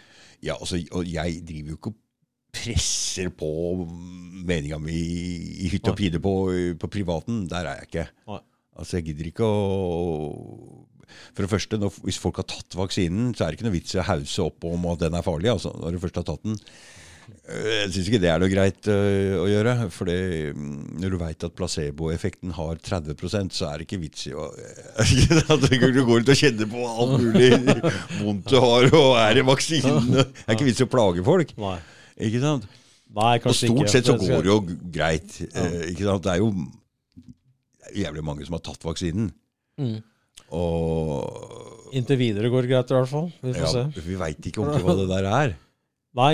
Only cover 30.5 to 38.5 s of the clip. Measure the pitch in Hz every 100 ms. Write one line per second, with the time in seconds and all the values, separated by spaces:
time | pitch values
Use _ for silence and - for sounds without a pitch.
30.5 | 113 139 113 127 127 104 87 92 185 151
31.5 | - 101 90 - - - - 110 117 143
32.5 | 147 101 - _ _ _ 104 113 120 123
33.5 | 113 120 117 104 127 117 120 185 - 98
34.5 | 107 90 87 87 78 78 80 - - 85
35.5 | - 87 87 82 90 101 98 85 90 110
36.5 | 98 67 - _ _ _ - - - _
37.5 | _ _ _ - - 92 76 78 73 76